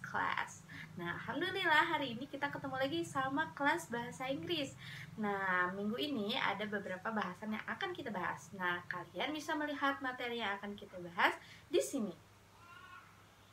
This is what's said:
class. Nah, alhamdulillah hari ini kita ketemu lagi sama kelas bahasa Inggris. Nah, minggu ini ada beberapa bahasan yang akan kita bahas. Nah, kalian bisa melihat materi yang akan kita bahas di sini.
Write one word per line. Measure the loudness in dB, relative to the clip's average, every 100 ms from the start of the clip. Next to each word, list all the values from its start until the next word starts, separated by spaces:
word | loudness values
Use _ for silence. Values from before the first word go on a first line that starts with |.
class. | -4 0 2 0 -2 -6 -14 -12 -10 -4
Nah, | -4 -2
alhamdulillah | -4 0 0 2 6 8 8 4
hari | 0
ini | -2 -6
kita | -2 -2
ketemu | -2 -2 0
lagi | 2 2 0
sama | 0 2 2 0 2
kelas | 4 4 0
bahasa | -4 -4 -4 -2
Inggris. | -2 0 0 -2 -6 -12 -12 -10 -2
Nah, | 0 2 4 4 4
minggu | 2 0 0
ini | 0 0 0 2
ada | 2 2 0
beberapa | -2 -4 -4 -2
bahasan | 0 0 -2 -4 -4
yang | -4
akan | -4 -2 -4
kita | -4
bahas. | -2 -2 -4 -8
Nah, | -2 0 0 -2
kalian | -8 -6 -4 -2
bisa | -2 -2 0
melihat | 0 2 2 2
materi | -2 -2 -2 -2
yang | -2 -2
akan | -4 -8
kita | -10 -10
bahas | -6 4 4 4 -6 -18 2
di | 2
sini. | 4 0 -2 -4 -14 -20 -20 -20 -20 -18 -16 -18 -18 -20 -20 -20 -20